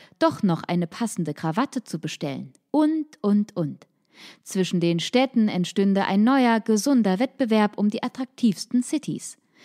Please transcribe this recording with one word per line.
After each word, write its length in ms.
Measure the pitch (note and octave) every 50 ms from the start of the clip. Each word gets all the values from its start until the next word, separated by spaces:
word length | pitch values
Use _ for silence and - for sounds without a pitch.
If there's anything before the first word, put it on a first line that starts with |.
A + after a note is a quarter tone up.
| - - _ -
doch 240 | D#4+ E4 - - -
noch 200 | F#3 E3 D#3+ -
eine 240 | - F3 F3 F3
passende 460 | E3 - - A#3 G#3+ - - E3 D3+ D3
Krawatte 500 | - - D#3+ D#3+ G#3 C#4 - - B3+ -
zu 160 | - - D#3+
bestellen? 540 | - D#3 - - E3+ C#3+ C3+ B2+ C3 C3 - _ _ _
Und, 480 | - D4 D#4 D4+ D#4+ D#4+ D4+ - - - -
und, 340 | G#3 G3+ G#3 G#3 - -
und. 300 | F#3 E3 C#3+ C3+ - - _ _ _ _ _ _ - - - - _ _
Zwischen 380 | - - F#3+ F#3 - - F3
den 200 | E3+ E3+ E3+ E3+
Städten 480 | - - - B3 C4+ C4 - A#3 G#3+ G#3
entstünde 560 | - F3+ F3 - - G#3 G3 G3 F#3+ G3 -
ein 200 | - F#3+ G3+ G#3+
neuer, 360 | B3 C4+ C4+ B3 A#3+ A3+ A3
gesunder 580 | - - A3 G#3 - C#4+ C#4+ B3 G#3+ F#3+ F#3 F#3
Wettbewerb 600 | B3+ C4+ - - C4+ A3 A3 G#3+ G#3 G#3 - -
um 100 | G3+ G#3
die 140 | - - -
attraktivsten 800 | B3 - - C4 - _ - - A3+ F3+ - - - - B3 B3
Cities. 560 | - D#4 D4 - - B2+ E3 - - - _ _ _ _ _